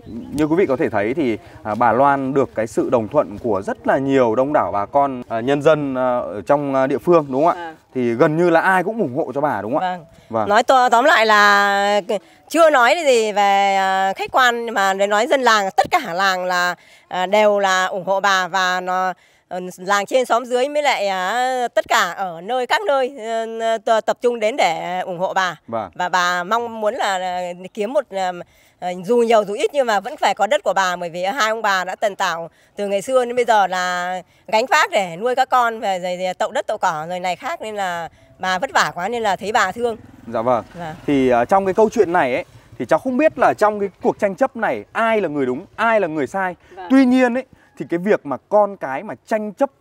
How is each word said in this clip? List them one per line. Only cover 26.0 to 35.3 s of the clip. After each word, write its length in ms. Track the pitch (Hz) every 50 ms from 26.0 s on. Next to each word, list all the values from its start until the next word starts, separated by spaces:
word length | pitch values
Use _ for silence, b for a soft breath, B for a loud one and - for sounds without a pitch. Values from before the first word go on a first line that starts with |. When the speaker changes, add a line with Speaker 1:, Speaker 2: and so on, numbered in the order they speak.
| 180 180
Speaker 2:
bà 360 | 165 185 175 175 180 180 175
mong 360 | 180 220 233 240 233 226 226
muốn 140 | 214 208 226
là, 240 | 285 349 214 196 185
là 340 | 185 185 180 180 180 175 180 175 185 185 -
kiếm 180 | 220 202 214 277
một, 120 | 302 247 -
à, 220 | 190 190 190 180 180 175 165 b b b b b b b
ờ, 80 | 175 180 180 185 180
dù 120 | 175 240
nhiều 280 | 240 233 226 233 214 214
dù 100 | 185 208
ít 160 | 240 311 440 -
nhưng 140 | 294 254
mà 140 | 240 214 196
vẫn 160 | 196 247 302
phải 180 | - 359 220 190
có 120 | - 202
đất 160 | 208 254 302 -
của 80 | - 190
bà, 240 | 196 190 180 180
bởi 140 | 180 175 170
vì 140 | 160 175 180
hai 260 | 190 202 285 214 220
ông 120 | 220 226 214
bà 220 | 208 196 185 180
đã 120 | 180 190
tần 200 | - - 208 190
tảo 340 | - 202 180 165 165 165 160 b b b b b
từ 120 | - 202 202
ngày 140 | 202 202 185
xưa 220 | - 262 254 247
đến 120 | 240 240
bây 80 | 247 240
giờ 220 | 226 226 214 196
là 560 | 180 185 185 180 180 180 180 175 180 185 185 170 b b b b
gánh 200 | b - 220 226
vác 240 | - - 302 320 440
để 260 | 349 214 196 175 165
nuôi 180 | 170 214 247